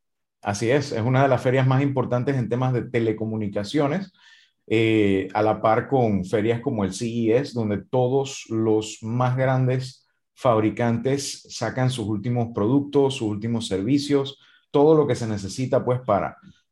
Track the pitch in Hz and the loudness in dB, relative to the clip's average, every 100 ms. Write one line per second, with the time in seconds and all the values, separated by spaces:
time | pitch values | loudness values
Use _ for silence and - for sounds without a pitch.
0 | _ _ _ _ 104 101 113 143 131 110 | _ _ _ _ -4 -2 2 0 0 -2
1 | 117 131 135 123 131 131 131 131 143 131 | 2 4 4 4 2 2 2 2 0 -2
2 | 117 123 127 135 107 120 131 123 117 120 | -2 -2 0 -2 -2 -2 0 -2 -2 -2
3 | 113 107 110 110 101 104 104 147 139 180 | 0 -2 -4 -4 -4 -4 -2 0 0 -2
4 | 190 _ - - _ _ - 113 113 107 | -6 _ -20 -20 _ _ -2 0 4 4
5 | 101 95 95 107 110 107 113 113 117 135 | 4 2 0 0 0 2 2 2 2 0
6 | 117 95 92 107 110 120 - 104 95 95 | 2 0 0 0 0 0 -2 -2 -4 -4
7 | 117 117 113 123 143 123 107 98 - 127 | -6 -2 2 2 0 -4 -2 -4 -2 0
8 | 123 139 135 - - 113 110 107 107 - | 2 0 -2 -10 -6 -2 2 2 0 -10
9 | 110 123 127 127 131 131 127 127 131 - | -6 0 0 2 0 2 0 0 -6 -16
10 | _ _ _ _ 127 110 107 101 117 117 | _ _ _ _ 2 2 2 0 -2 0
11 | 131 139 - - - - 110 110 127 127 | -2 -2 -4 -12 -14 -6 -6 0 -2 -2
12 | 101 104 123 120 117 113 107 143 143 143 | -4 -4 -2 -2 -2 -2 0 0 2 2
13 | 135 131 107 104 117 117 - 95 110 143 | 0 0 -4 -4 -4 -4 -4 -4 0 0
14 | 143 139 135 - _ _ _ 143 151 156 | 2 0 0 -10 _ _ _ 4 6 6
15 | 143 120 110 101 98 127 131 127 107 123 | 4 0 -2 -4 -6 -6 0 0 0 -2
16 | 113 98 71 - - _ _ | 2 0 0 -8 -20 _ _